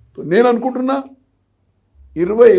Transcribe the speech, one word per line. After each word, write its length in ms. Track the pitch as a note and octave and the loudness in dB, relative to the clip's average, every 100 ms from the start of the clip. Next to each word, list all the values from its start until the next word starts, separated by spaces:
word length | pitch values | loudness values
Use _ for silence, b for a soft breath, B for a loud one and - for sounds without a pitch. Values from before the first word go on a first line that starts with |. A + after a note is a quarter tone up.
| _ | _
So 60 | - C3+ | -14 -4
నేను 140 | G3 B3 | 0 0
అనుకుంటున్నా 440 | A#3 B3+ B3 B3+ C4+ - _ _ _ _ _ _ _ _ _ _ D#3 | 0 -4 -6 -6 -6 -10 _ _ _ _ _ _ _ _ _ _ -8
ఇరవై, 260 | F3+ A3 A#3 | -4 4 4